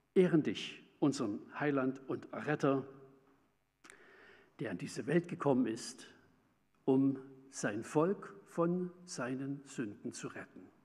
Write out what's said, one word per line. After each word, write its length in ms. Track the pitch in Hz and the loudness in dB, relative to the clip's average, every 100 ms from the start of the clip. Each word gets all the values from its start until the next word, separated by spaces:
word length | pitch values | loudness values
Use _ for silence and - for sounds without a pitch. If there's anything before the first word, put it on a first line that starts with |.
| _ | _
ehren 280 | 190 180 160 | 4 6 6
dich, 420 | 120 - - - - - | 4 -2 -8 -12 -20 0
unseren 420 | 147 135 107 107 - - | 2 2 -2 -4 -8 -2
Heiland 420 | 147 139 131 131 - | 0 2 0 -2 -8
und 200 | 117 - | -8 -6
Retter, 520 | 113 147 151 139 135 - - - - _ _ _ _ _ _ - - - - - - _ - | -6 -2 2 4 2 -2 -14 -20 -20 _ _ _ _ _ _ -20 -20 -20 -20 -20 -20 _ -8
der 140 | 117 | -6
in 60 | 85 | -6
diese 280 | - - 117 | -8 -6 0
Welt 220 | 170 175 | 0 0
gekommen 380 | 175 143 127 113 | -2 2 4 2
ist, 400 | 113 - - - - _ _ _ _ _ _ | -2 -8 -14 -20 -20 _ _ _ _ _ _
um 340 | - 135 135 135 - - - | 2 4 4 0 -8 -20 -16
sein 340 | - 117 104 | -6 -4 -4
Volk 500 | - 151 175 202 - - | 0 2 2 0 -8 -18
von 460 | - 170 170 180 180 - | -10 0 0 2 -2 -8
seinen 580 | - - 127 131 139 143 | -14 -8 -6 -4 -6 -8
Sünden 480 | - - 107 101 117 | -10 -6 -6 -6 -10
zu 160 | - 131 | -8 -12
retten. 400 | - - - 92 _ | -12 -16 -18 -20 _